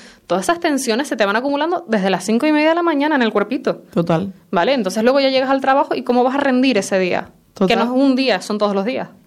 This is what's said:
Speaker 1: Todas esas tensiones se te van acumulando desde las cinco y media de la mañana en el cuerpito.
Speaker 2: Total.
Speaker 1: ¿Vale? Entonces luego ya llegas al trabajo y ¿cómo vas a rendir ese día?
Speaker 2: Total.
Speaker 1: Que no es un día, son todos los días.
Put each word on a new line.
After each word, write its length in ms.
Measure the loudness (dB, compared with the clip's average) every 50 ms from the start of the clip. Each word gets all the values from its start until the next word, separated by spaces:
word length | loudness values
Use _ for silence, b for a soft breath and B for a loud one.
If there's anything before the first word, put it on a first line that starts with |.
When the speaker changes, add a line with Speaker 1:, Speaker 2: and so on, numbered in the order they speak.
| B B B B B -4
Speaker 1:
Todas 160 | -4 -2 0
esas 160 | -2 -2 0
tensiones 480 | 0 -2 -2 -2 -2 -2 -2 -2 -2 -4
se 80 | -2
te 100 | -2 0
van 120 | 0 0 0
acumulando 460 | -2 -2 -2 -2 -2 -2 -2 -4 -4 -2
desde 240 | -2 -2 0 0
las 120 | -2 -2 -2
cinco 220 | 0 -2 0 2
y 60 | 2
media 180 | 2 2 2 2
de 60 | 2
la 80 | 2 0
mañana 320 | 0 0 0 0 0 2
en 80 | 2 0
el 80 | 2
cuerpito. 500 | 0 0 -2 -2 -4 -4 -4 -4 -4 -6 -8 -6
Speaker 2:
Total. 400 | -4 -2 0 0 0 0 -2 -4 -10 b b b
Speaker 1:
¿Vale? 240 | -2 0 2 2 2
Entonces 260 | 0 0 -2 -2 0
luego 180 | 2 2 2 4
ya 80 | 2 2
llegas 180 | 2 0 0 0
al 120 | 0 0
trabajo 340 | 2 2 2 2 2 0 -2
y 80 | -6 -2
¿cómo 200 | 0 0 2 2
vas 120 | 2 0
a 20 | 0
rendir 400 | 0 2 2 2 2 2 2 0
ese 220 | 0 0 0 0
día? 320 | 0 0 -2 -4 -6 -8 -14 _ _ _ -4
Speaker 2:
Total. 120 | 0 0 2
Speaker 1:
Que 160 | 2 2 0
no 80 | 0
es 80 | 0 2
un 160 | 2 2 2
día, 260 | 2 2 0 0 0
son 180 | -2 -4 -4 -2
todos 160 | 0 0 0
los 100 | -2 -2
días. 240 | -2 -4 -6 -8 -10 -14 -20 _